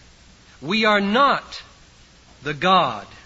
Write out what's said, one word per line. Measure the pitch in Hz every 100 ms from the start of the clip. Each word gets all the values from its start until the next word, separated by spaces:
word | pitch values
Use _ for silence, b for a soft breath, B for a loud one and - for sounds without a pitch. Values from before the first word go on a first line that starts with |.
| - - - - b b
We | 135 220
are | 220 208
not | 196 226 277 170 - - - - - - - - - -
the | 135
God | 147 175 185 143 107 98 -